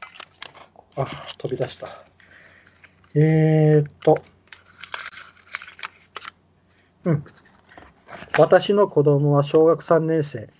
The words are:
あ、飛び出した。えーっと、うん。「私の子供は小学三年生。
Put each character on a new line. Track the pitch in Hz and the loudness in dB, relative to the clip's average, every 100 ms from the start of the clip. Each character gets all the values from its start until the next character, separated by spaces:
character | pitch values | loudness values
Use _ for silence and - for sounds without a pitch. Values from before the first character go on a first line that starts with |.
| - - - - - - - _ _ | -20 -20 -20 -20 -20 -20 -20 _ _
あ、 | - 131 - - - | -10 -10 -10 -18 -14
飛 | 131 | -10
び | 127 | -8
出 | 123 | -10
し | |
た。 | - 101 - _ _ _ - - _ _ _ _ _ _ | -10 -18 -18 _ _ _ -20 -20 _ _ _ _ _ _
え | 147 156 160 156 156 156 151 | 0 2 4 2 4 4 4
ー | 147 | 0
っ | _ | _
と、 | 156 151 - _ _ - _ _ - - - - - - _ - - - - _ _ - - _ _ _ _ _ _ _ | 0 0 -2 _ _ -20 _ _ -18 -16 -16 -20 -20 -20 _ -18 -18 -20 -20 _ _ -20 -20 _ _ _ _ _ _ _
う | 180 | -4
ん。 | 143 - _ _ _ _ - - _ - - - - | -4 -6 _ _ _ _ -20 -20 _ -20 -20 -4 0
「私 | 151 180 175 | 4 4 4
の | 202 196 | 0 0
子 | - | 2
供 | 147 143 147 | 2 2 2
は | 143 | 0
小 | 143 160 | 2 2
学 | 160 160 | 2 2
三 | - 165 160 | 0 0 0
年 | 160 | -2
生。 | 147 - - | -4 -10 -16